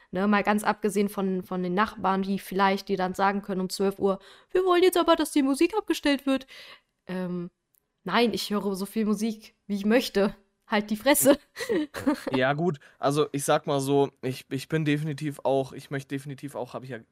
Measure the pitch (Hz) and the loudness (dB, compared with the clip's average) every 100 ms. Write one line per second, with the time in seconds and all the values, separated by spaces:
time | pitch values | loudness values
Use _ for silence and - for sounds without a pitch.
0 | - 180 202 208 202 214 214 208 208 196 | -8 -2 2 2 2 0 0 -2 0 0
1 | 202 202 190 185 180 180 180 185 214 226 | -2 -2 -4 -4 -4 -4 -2 0 -2 0
2 | 196 190 196 196 - 190 196 196 - 190 | 0 0 0 -4 -4 0 2 0 -2 -4
3 | 185 190 196 202 202 185 185 - 196 190 | -2 0 0 0 -4 -4 -4 0 -2 0
4 | 196 190 - - _ 359 370 349 370 359 | -2 -2 -6 -20 _ 0 4 6 4 4
5 | 330 330 302 294 269 269 349 427 - 330 | 4 2 2 2 2 2 2 0 -2 -2
6 | 294 269 277 262 - - - - _ _ | 0 0 0 -2 -4 -20 -20 -20 _ _
7 | - 185 180 180 175 _ _ _ _ _ | -10 -8 -6 -6 -10 _ _ _ _ _
8 | 175 202 240 196 - 208 202 185 196 226 | -2 2 2 0 -2 -2 -2 -4 -4 -2
9 | 214 202 226 214 - _ - 202 208 254 | 0 0 -2 -6 -12 _ -8 -4 2 2
10 | - 196 202 - _ _ - 208 208 214 | 2 0 0 -2 _ _ -4 -2 -2 0
11 | 269 285 262 294 _ - 494 370 302 - | 2 4 6 4 _ -10 -2 -2 -2 -4
12 | 277 - - 131 131 147 175 147 - - | -2 -2 -2 0 2 2 0 -2 -8 -4
13 | 135 147 147 143 160 156 160 139 135 139 | 0 0 0 -2 0 0 2 -2 2 2
14 | 135 - 131 123 - 135 - 160 147 147 | 2 0 -8 -8 -8 -8 -4 -2 0 -2
15 | 160 139 151 143 127 135 131 135 - 139 | -2 -6 -8 -4 0 0 -2 -8 -10 -10
16 | - 139 143 127 143 110 123 117 131 113 | -8 -10 -10 -14 -12 -10 -10 -10 -12 -14
17 | 113 | -16